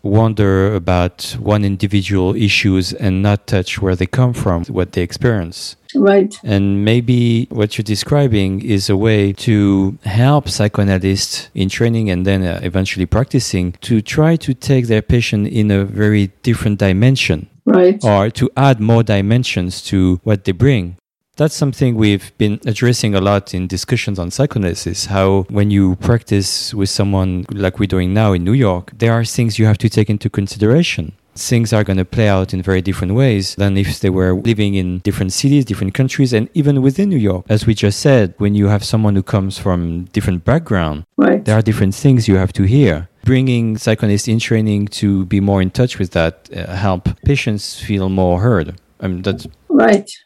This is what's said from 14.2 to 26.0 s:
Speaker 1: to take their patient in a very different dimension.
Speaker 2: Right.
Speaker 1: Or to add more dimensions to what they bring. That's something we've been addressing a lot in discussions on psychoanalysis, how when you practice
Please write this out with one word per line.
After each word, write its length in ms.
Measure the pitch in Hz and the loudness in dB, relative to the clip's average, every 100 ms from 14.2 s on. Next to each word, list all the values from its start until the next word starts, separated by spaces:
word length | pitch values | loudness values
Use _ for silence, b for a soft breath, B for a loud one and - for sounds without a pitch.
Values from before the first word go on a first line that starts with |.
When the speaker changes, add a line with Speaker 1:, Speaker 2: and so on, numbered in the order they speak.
| 156 165 | 2 2
Speaker 1:
to 180 | - | -2
take 320 | 127 - 135 120 | -6 0 0 2
their 160 | 107 | 0
patient 460 | - 123 113 107 104 | 2 0 0 -2 -2
in 220 | - 107 | 0 2
a 140 | 98 | 0
very 460 | 98 104 104 107 98 _ | 0 0 2 2 0 _
different 360 | - 113 110 101 | -2 0 0 0
dimension. 680 | 98 92 123 135 - 78 - _ - | 0 4 2 2 -2 -4 -6 _ 2
Speaker 2:
Right. 360 | 185 180 214 | 4 4 2
Speaker 1:
Or 280 | 120 101 104 | 2 2 2
to 180 | - 123 - | 0 -2 2
add 240 | 139 120 | 2 4
more 220 | 107 117 | 4 4
dimensions 800 | 110 101 98 120 123 - 90 - | 4 0 2 0 0 -4 -4 -8
to 360 | - 98 92 90 | -4 0 2 2
what 200 | - 101 | 0 0
they 80 | - | 0
bring. 440 | 90 131 123 87 90 _ _ _ - | 2 2 2 -2 -12 _ _ _ -2
That's 180 | 151 | -2
something 400 | - 143 - 131 | 0 -4 0 -2
we've 420 | 113 107 101 - _ | 2 2 2 -4 _
been 240 | 104 104 - | -2 -2 -4
addressing 480 | 104 123 120 113 | 0 0 2 0
a 60 | 101 | 0
lot 340 | 98 101 - | 2 0 -2
in 120 | 90 90 | -6 -4
discussions 520 | 95 - 120 - 95 | -6 -4 -4 -4 -6
on 120 | 87 | -6
psychoanalysis, 760 | - 143 120 92 85 87 87 - | -2 -2 0 -2 -4 -6 -8 -2
how 400 | 98 95 98 92 | 0 2 2 0
when 220 | 104 101 | -2 2
you 260 | 101 95 | 2 2
practice 800 | 92 | 0